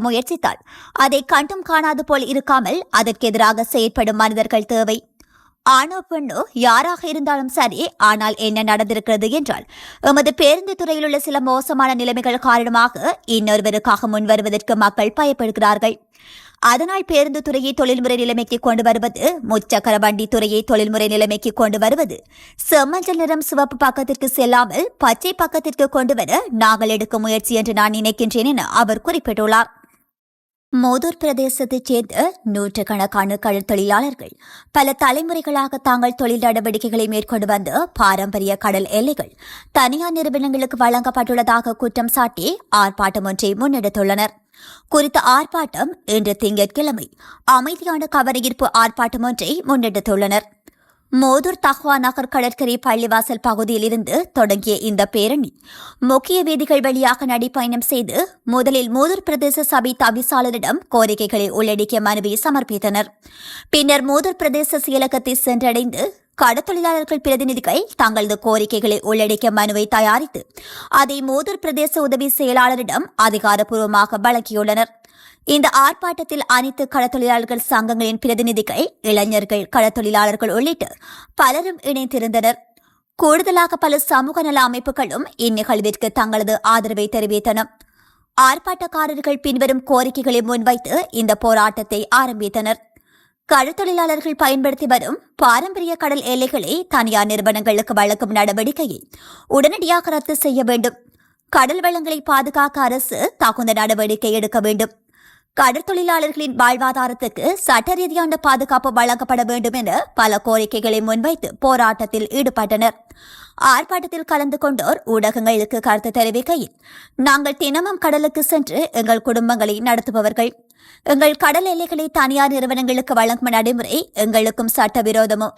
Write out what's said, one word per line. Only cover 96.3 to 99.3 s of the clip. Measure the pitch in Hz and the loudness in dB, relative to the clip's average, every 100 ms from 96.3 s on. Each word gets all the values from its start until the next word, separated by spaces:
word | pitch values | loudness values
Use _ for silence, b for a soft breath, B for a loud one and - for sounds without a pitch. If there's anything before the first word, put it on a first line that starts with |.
| 254 254 262 165 311 359 | -2 -2 -4 -4 -6 -2
தனியார் | 269 226 214 208 | -2 0 0 0
நிறுவனங்களுக்கு | 214 214 214 220 208 214 | 0 0 0 0 0 0
வழங்கும் | 214 208 208 214 | 0 2 0 -2
நடவடிக்கையை | 214 208 202 220 294 285 - - B B | 0 0 0 -2 -4 -6 -8 -16 B B